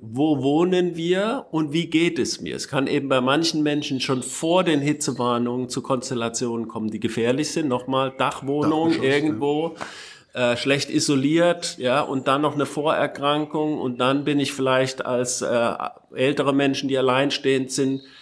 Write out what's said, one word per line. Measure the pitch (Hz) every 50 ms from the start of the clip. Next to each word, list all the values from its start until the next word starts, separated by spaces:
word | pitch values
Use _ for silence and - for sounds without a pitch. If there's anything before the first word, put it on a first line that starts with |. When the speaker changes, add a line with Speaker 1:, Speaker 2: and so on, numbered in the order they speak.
Speaker 1:
wo | 101 110 113 131 151 160 151 131
wohnen | 127 139 147 156 180 185 185 180 180 175 170
wir | 165 165 170 185 190 202 220 269 254 - -
und | - 156 156 143
wie | 143 170 170
geht | - 160 160 170 170 - 131
es | 107 - - -
mir? | - - 62
Es | - -
kann | - - 131 139 -
eben | 143 147 139 135
bei | 139 131
manchen | 123 131 143 156 165 165 - 156
Menschen | 151 147 147 147 143 - 135 127
schon | - - 135 127 123
vor | - - - 165 165 175 185 175
den | 170 156 143
Hitzewarnungen | 139 147 147 - - 147 123 123 120 123 120 117 120 120 123 127 127 123
zu | - 135
Konstellationen | - - 135 123 - - 131 117 117 117 113 - 127 117 117 117 113
kommen, | 113 - 110 110 107
die | 107 107
gefährlich | 113 104 - 117 113 120 131 143 147 -
sind. | - 170 156 135
Nochmal, | 123 123 - 135 135 131 135 131 131 -
Dachwohnung | 127 143 - - 135 135 143 147 147 151 160 156 165 165
Speaker 2:
Dachgeschoss, | 160 - 127
ja. | 135 143
Speaker 1:
irgendwo, | 147 156 147 107 110 143 143 147 156 165 165 160 - - - - - - - - - _ _
äh, | - 123 123 120 120
schlecht | 113 - 135 139 139 - -
isoliert, | - 151 147 - 143 135 131 147 160 165 175 175 170 175 - - - -
ja, | 123 120 123 147
und | - - 143 135 127 139
dann | 135 143
noch | 151 143 135
eine | 143 135
Vorerkrankung | 139 - 156 143 156 110 85 143 139 - - 139 143 147 151 151 147 - 156 151 151 151 101
und | 104 131 120 123
dann | 127 131 139 143 143
bin | 147 143 143
ich | 139 139
vielleicht | - - 131 131 127 131 131 131 - - -
als, | - 127 123 123 123 - -
äh, | - - 123 117 117 110 - - - - - - _ - -
ältere | 131 127 143 135 131 135 143 139
Menschen, | 139 139 139 135 131 143 131
die | 131
alleinstehend | 131 131 131 127 131 143 143 143 - - 135 135 131 131 127
sind, | - 147 135 135 135 135 - - - -